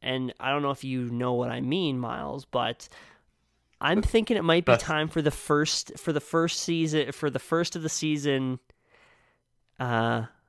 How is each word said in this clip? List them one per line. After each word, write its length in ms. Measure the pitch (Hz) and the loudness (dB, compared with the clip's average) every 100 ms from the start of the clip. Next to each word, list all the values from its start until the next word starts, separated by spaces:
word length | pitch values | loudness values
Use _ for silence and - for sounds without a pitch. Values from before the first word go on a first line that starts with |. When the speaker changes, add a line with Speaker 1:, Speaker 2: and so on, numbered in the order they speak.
Speaker 1:
And 320 | - 131 127 - | -4 -4 -4 -6
I 100 | 131 | -2
don't 100 | 143 | 0
know 100 | 143 | 0
if 120 | 135 | -4
you 260 | 131 127 120 | -4 -4 -2
know 220 | 120 123 | -2 0
what 160 | 123 120 | 0 -2
I 120 | 120 | -2
mean, 380 | 127 180 165 127 | -2 0 0 -2
Miles, 460 | 117 120 143 139 - | -4 -6 -6 -8 -4
but 440 | 123 120 120 - - - - _ _ _ _ _ _ | -2 -2 -4 -14 -20 -20 -20 _ _ _ _ _ _
I'm 220 | 143 196 | 2 2
Speaker 2:
But 80 | - | 4
Speaker 1:
thinking 280 | 226 220 220 | 2 4 2
it 60 | |
might 220 | 165 170 165 | 4 4 6
be 60 | |
Speaker 2:
that's 120 | 117 | 4
Speaker 1:
time 240 | - 156 156 | 4 -2 0
for 140 | 165 | 0
the 100 | 147 | 0
first, 680 | - - 147 156 - - - | -2 0 2 2 -2 -6 -8
for 120 | - | -4
the 80 | 147 | -4
first 400 | - 165 165 - | 0 0 0 -2
season, 520 | - 165 156 156 131 | -2 0 2 2 -2
for 180 | - 147 | -2 -4
the 100 | 127 | -4
first 360 | - 165 170 170 | 0 0 0 -2
of 80 | |
the 60 | 156 | -4
season. 680 | - 156 147 143 135 131 127 - _ _ _ _ _ _ _ _ _ _ - | -2 0 0 2 0 0 -4 -10 _ _ _ _ _ _ _ _ _ _ -6
Uh, 440 | 123 113 117 117 113 _ | 0 2 2 0 -4 _